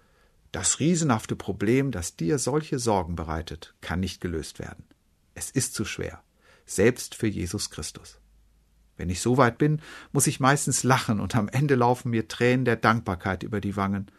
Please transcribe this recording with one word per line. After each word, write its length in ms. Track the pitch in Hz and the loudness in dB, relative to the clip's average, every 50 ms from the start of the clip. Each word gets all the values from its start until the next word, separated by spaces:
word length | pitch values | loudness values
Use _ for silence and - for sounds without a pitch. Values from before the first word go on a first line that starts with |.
| _ _ _ _ _ _ _ _ _ _ | _ _ _ _ _ _ _ _ _ _
"Das 280 | - 90 95 - - - | -8 -4 -2 0 0 2
riesenhafte 560 | 147 170 185 160 165 139 117 110 - - - | 2 2 2 2 2 2 2 0 0 -4 -6
Problem, 540 | - - - 92 - - 110 127 135 139 139 | -6 -6 -6 -4 0 2 4 4 4 2 0
das 260 | - 90 85 - - | -2 -4 -6 -6 -6
dir 220 | - 165 165 151 131 | -4 -2 0 0 0
solche 400 | - 127 139 151 151 - 151 127 | 0 0 0 -2 -2 -2 -4 -2
Sorgen 380 | 117 113 104 92 80 82 85 | 0 2 2 2 2 -2 -4
bereitet, 580 | 85 78 80 80 80 80 - 78 - - - _ _ | -6 -4 -4 -4 -6 -6 -8 -12 -14 -16 -20 _ _
kann 200 | - - 80 90 | -8 -4 -2 -2
nicht 200 | 95 90 - - | -2 -2 -4 -6
gelöst 380 | - 87 82 78 73 - - - | -6 -6 -6 -6 -6 -8 -10 -12
werden. 260 | - - - - - _ _ _ _ _ _ _ _ _ - | -12 -12 -14 -18 -20 _ _ _ _ _ _ _ _ _ -14
Es 160 | - - - | -12 -8 -4
ist 240 | - 135 - - - | -2 -2 -2 -2 -2
zu 100 | - 104 | -6 -6
schwer, 380 | - - - 92 - - - _ _ _ _ _ _ _ _ _ | -6 -6 -6 -8 -8 -10 -14 _ _ _ _ _ _ _ _ _
selbst 480 | - - - 101 123 - - - - - | -4 2 4 4 4 4 2 -4 -12 -6
für 120 | - 117 | -4 -2
Jesus 440 | 110 98 95 90 87 - 101 - - | -2 -2 -2 -4 -4 -4 -6 -6 -6
Christus." 500 | - - - - - - - - - _ _ _ _ _ _ _ _ _ _ _ _ _ _ _ _ | -8 -10 -10 -10 -12 -14 -18 -20 -20 _ _ _ _ _ _ _ _ _ _ _ _ _ _ _ _
Wenn 140 | - 80 87 | -8 -4 -4
ich 100 | 87 - | -4 -2
so 180 | - 117 123 139 | 0 2 4 6
weit 200 | 123 117 117 - | 6 4 4 2
bin, 220 | 147 151 151 151 - - - - - - | 2 2 2 0 -4 -10 -18 -20 -8 -2
muss 140 | - 139 - | 0 2 2
ich 120 | 151 - - | 2 2 2
meistens 440 | 131 131 147 147 - 143 127 - - | 4 4 4 4 2 0 -2 2 4
lachen 340 | 123 131 - - - 107 98 | 4 4 4 2 0 0 0
und 160 | 98 92 - | 0 0 0
am 140 | 123 104 - | 0 0 0
Ende 260 | - 135 156 143 135 | 0 0 2 2 4
laufen 360 | 123 120 123 123 - - 120 | 4 4 4 2 0 -2 -2
mir 180 | 113 113 110 - | -2 -2 -2 -2
Tränen 360 | - - 120 123 123 131 123 | -2 2 2 4 4 4 2
der 120 | 120 113 | 2 2
Dankbarkeit 640 | - - 110 113 117 - 101 90 90 - 98 92 90 | 2 4 2 2 2 0 -2 -4 -2 -2 -2 -2 -2
über 180 | - 107 107 101 | -4 -4 -4 -2
die 160 | 104 101 95 | -2 -2 -2
Wangen. 340 | 101 98 98 98 98 98 - - | 0 0 0 -2 -2 -6 -8 -14